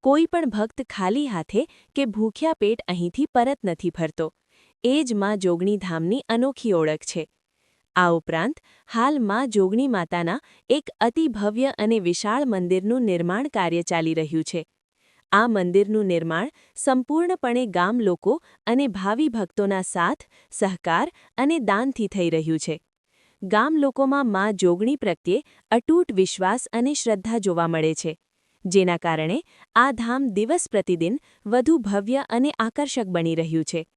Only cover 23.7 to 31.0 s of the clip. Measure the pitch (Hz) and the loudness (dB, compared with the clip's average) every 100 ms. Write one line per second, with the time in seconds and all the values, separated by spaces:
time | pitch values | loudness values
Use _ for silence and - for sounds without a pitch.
23.7 | 320 277 262 269 285 254 196 208 196 180 | 2 2 2 0 2 0 0 0 2 2
24.7 | 175 226 294 208 165 - 262 - _ _ | 4 0 0 -2 -4 -2 -2 -4 _ _
25.7 | 233 - 330 349 196 190 - 185 240 - | 0 4 2 2 2 0 0 -2 -2 -4
26.7 | 233 254 294 233 202 220 226 196 170 165 | -2 -2 -2 -2 -2 -2 -2 0 0 0
27.7 | 160 156 160 165 160 _ _ _ _ 190 | 0 0 -2 -6 -8 _ _ _ _ 2
28.7 | 190 180 170 170 160 160 240 - _ - | 4 4 0 -2 -2 0 -4 -6 _ -2
29.7 | 226 262 233 233 254 269 196 226 339 - | 2 2 0 -4 -2 -2 0 0 0 0
30.7 | 208 185 175 | -2 0 0